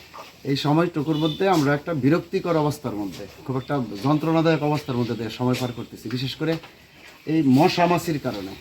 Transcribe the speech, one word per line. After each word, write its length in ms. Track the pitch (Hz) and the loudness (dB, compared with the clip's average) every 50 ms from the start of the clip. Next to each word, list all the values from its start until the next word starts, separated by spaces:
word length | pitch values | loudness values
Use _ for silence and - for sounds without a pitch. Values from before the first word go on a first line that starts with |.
| - - - - - - - - - | -20 -20 -18 -18 -18 -20 -18 -10 -4
এই 120 | 135 139 | -4 -2
সময়টুকুর 600 | 131 - 143 151 165 175 175 - 156 131 156 156 | 0 0 2 2 2 2 0 0 -2 -2 -2 0
মধ্যে 320 | 151 160 160 151 - 190 196 | 0 0 -2 0 0 0 2
আমরা 240 | 180 156 135 143 147 | 2 4 4 2 2
একটা 200 | 147 - 170 165 | 0 0 -4 -2
বিরক্তিকর 640 | 135 123 143 160 175 170 - 190 185 - 175 160 | 0 2 4 2 2 0 -2 -4 -2 0 0 2
অবস্থার 380 | 156 151 147 135 - - 117 104 | 2 2 0 -2 -2 -6 -6 -4
মধ্যে, 320 | 104 101 95 82 101 101 95 - - - | -4 -6 -6 -8 -10 -14 -16 -16 -12 -8
খুব 120 | - 127 | -6 -4
একটা 240 | 131 - - 147 139 117 - 104 98 110 | -4 -4 -2 -2 -2 -2 -4 -4 -2 0
যন্ত্রণাদায়ক 600 | 139 151 147 151 165 160 165 156 165 160 139 147 | 2 2 2 2 2 2 2 4 4 2 2 2
অবস্থার 340 | 147 151 143 - 139 123 | 0 -2 -2 -2 -2 -2
মধ্যে 180 | 120 120 113 113 | -2 -2 -2 -2
দিয়ে 140 | 107 113 107 | -4 -6 -6
সময় 260 | - - 123 123 123 117 | -4 -2 0 0 0 0
পার 120 | 127 117 | -2 -4
করতেছি, 380 | 117 120 101 - 107 - - 107 | -6 -8 -12 -12 -14 -14 -10 -8
বিশেষ 260 | 123 123 135 127 - | -6 -6 -6 -6 -6
করে 220 | - 160 160 165 160 - - - - - - - - - - - - - | -4 -2 -2 -2 -4 -6 -12 -20 -20 -20 -20 -20 -20 -20 -20 -20 -12 -4
এই 180 | - 156 160 143 | -2 0 2 4
মশা 420 | 131 127 139 170 180 - 180 175 | 6 6 6 6 6 4 4 4
মাছির 340 | 175 175 165 - 170 151 131 | 4 4 2 0 -2 -4 -4
কারণে। 320 | 131 127 110 101 95 98 - - | -4 -6 -6 -6 -8 -10 -12 -14